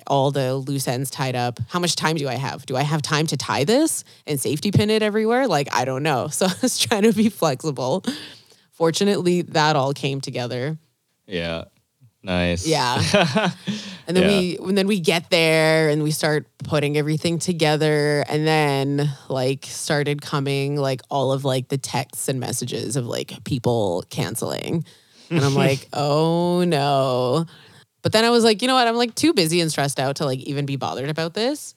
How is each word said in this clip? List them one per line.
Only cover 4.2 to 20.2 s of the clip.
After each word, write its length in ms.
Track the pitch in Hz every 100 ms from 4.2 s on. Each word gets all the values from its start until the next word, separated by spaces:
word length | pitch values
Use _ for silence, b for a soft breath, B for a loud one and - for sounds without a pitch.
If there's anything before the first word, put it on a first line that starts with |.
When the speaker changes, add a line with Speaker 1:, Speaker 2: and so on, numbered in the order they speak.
| -
Speaker 1:
and 140 | 143
safety 320 | 110 147 202
pin 180 | 220 208
it 120 | 220
everywhere?" 440 | 214 214 220 247 262
Like, 220 | 147 143
I 120 | 120
don't 180 | 127 131
know. 240 | 156 127 123
<laughs> 40 |
So 140 | - 185
I 80 | 185
was 160 | 254 -
trying 240 | - 214
to 100 | 220
be 160 | 202 220
flexible. 760 | - 160 131 156 135 127 185 240 294 B B B B B
Fortunately, 720 | - 165 160 202 202 175 175
that 320 | 156 151 151
all 180 | 151 135
came 280 | 139 139 139
together. 580 | 135 123 120 123 139 156 _ _ _ _ -
Speaker 2:
Yeah. 380 | 87 85 82 - _ _ _ 123 _
Nice. 440 | 92 90 87 87 160
Speaker 1:
Yeah. 840 | 147 123 131 - 208 165 214 190 -
Speaker 2:
<laughs> 40 | B 214 202 180 -
Speaker 1:
And 80 | 180
then 60 | 190
Speaker 2:
Yeah. 80 | 196
Speaker 1:
we, 180 | 180 - 185
and 100 | 196
then 80 | 196
we 140 | 208
get 280 | 165 170 -
there 640 | 170 160 160 156 160 156
and 120 | 151
we 100 | 151
start 340 | 156 156 151 - _
putting 320 | - 151 143 147
everything 420 | 147 156 170 165
together. 840 | - 165 151 151 156 151 147 147 -
And 200 | 151 156
then, 640 | 156 147 139 139 143 147 139 -
like, 380 | 135 131 135 -
started 560 | - - 147 143 147